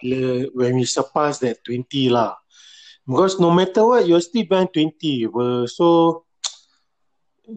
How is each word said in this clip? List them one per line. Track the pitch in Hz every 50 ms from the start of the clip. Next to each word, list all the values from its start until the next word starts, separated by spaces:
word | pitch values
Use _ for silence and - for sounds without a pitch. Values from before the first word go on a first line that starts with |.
| 127
bila, | 123 131 131 127 127 127 123 135 139
when | - 127 123 123 127
we | 127 123
surpass | - - 143 - - - 156 151 147 139 -
that | 127 120 110 - -
twenty | 120 120 123 127 - 143 139 131 123
lah. | 120 120 110 98 - - _ _ _ _ - - - - - - - _ _
Because | 131 131 147 190 190 190 190
no | 170 170 170
matter | 180 185 185 - 220 220
what, | 240 247 233 185
you're | 170 170 175
still | 170 - - 226 196
behind | - 190 185 185 185 -
twenty. | 156 156 160 - _ 165 151 139 120 113 107
Ber-, | - 120 123 123 123 123 120 117
so, | - - 170 170 170 165 165 165 156 127 - _ _ _ - - - _ _ _ _ _ _ _ _ _ _ _ _ _ _ _ _ _ _ - 214